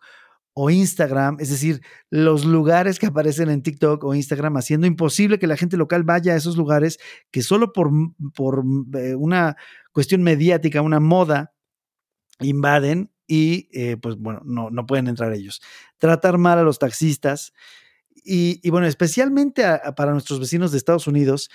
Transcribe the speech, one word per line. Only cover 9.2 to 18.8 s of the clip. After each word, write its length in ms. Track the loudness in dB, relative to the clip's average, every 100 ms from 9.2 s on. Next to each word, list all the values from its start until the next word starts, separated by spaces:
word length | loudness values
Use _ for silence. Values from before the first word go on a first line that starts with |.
| 0 0 0 -4 -14 -20 _
cuestión 280 | -4 0 2
mediática, 580 | 2 2 2 2 0 0
una 180 | 0 2
moda, 540 | 4 4 2 0 -4 _ _ _ _ _ _ _ _ -8
invaden 720 | -4 0 2 2 2 -2 -6 _ -2
y, 420 | 2 2 0 -4
eh, 240 | -8 -6 -6
pues, 220 | -8 -8
bueno, 240 | -10 -10
no, 260 | -8 -8 -6
no 160 | -8 -4
pueden 220 | -2 -2
entrar 240 | -4 -4
ellos. 300 | -6 -10 -16 -20 -20 -20 _
Tratar 380 | 2 4 2 4
mal 220 | 4 4
a 40 |
los 160 | 4 2
taxistas 720 | -2 0 -2 0 -2 -4 -8 _ -20 -20 _ _ _
y, 460 | _ -4 0 0 -2
y, 80 | -2
bueno, 160 | 0